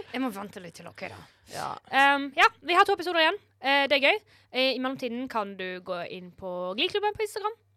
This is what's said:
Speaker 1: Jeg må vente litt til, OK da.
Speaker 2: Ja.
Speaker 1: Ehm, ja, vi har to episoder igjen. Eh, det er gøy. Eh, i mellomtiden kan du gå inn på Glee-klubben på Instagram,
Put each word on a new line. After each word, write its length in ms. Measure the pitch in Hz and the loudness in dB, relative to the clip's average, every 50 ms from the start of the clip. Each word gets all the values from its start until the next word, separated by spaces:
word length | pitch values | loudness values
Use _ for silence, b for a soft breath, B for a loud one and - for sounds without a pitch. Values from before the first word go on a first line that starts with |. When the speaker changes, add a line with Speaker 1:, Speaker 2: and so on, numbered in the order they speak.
| 403 - - | -4 -6 -6
Speaker 1:
Jeg 80 | 262 | -6
må 80 | 262 254 | -4 -4
vente 300 | 190 196 202 190 - 202 180 | -6 -8 -12 -12 -14 -14 -16
litt 100 | 170 - | -16 -16
til, 140 | - 170 - | -18 -18 -18
OK 160 | - - 190 - | -14 -12 -12 -12
da. 60 | - - 156 - _ _ _ - | -12 -14 -18 -20 _ _ _ -14
Speaker 2:
Ja. 140 | - - - - - - - - | -10 -8 -6 -6 -8 -10 -8 0
Speaker 1:
Ehm, 320 | - 269 277 277 285 277 277 277 269 | 4 6 6 6 4 2 0 -2 4
ja, 120 | 330 392 440 - _ | 4 4 4 4 _
vi 100 | - 277 349 | -2 4 4
har 140 | 359 403 381 | 6 6 6
to 80 | 403 | 4
episoder 240 | 381 311 359 349 330 | 0 -2 0 2 4
igjen. 160 | 311 330 392 415 - _ _ _ | 4 4 2 0 -6 _ _ _
Eh, 240 | - 269 277 277 277 262 | 0 2 4 4 4 4
det 100 | 294 277 | 4 4
er 80 | 269 294 | 4 4
gøy. 80 | 392 427 - b b b b b | 2 2 -2 b b b b b
Eh, 180 | - 247 262 269 | -2 0 0 0
i 80 | 233 254 | 0 0
mellomtiden 480 | 254 262 269 254 262 233 233 240 269 254 | -2 -4 -4 -4 -6 -6 -4 -6 -6 -4
kan 240 | - 226 202 202 196 185 | -4 -4 -4 -4 -6 -8
du 80 | 185 185 180 180 180 | -8 -8 -8 -8 -8
gå 160 | 185 180 175 165 - - | -8 -8 -6 -8 -8 -10
inn 160 | 185 180 180 | -12 -14 -16
på 220 | 170 - 196 185 180 180 180 180 190 220 | -16 -14 -10 -10 -8 -6 -6 -4 -2 -2
Glee-klubben 320 | 320 - - 415 403 415 | -2 -2 -2 -2 -2 -2
på 140 | 415 - 427 415 | -2 -4 -6 -6
Instagram, 240 | - 427 392 427 453 - _ _ _ | -6 -6 -6 -6 -6 -10 _ _ _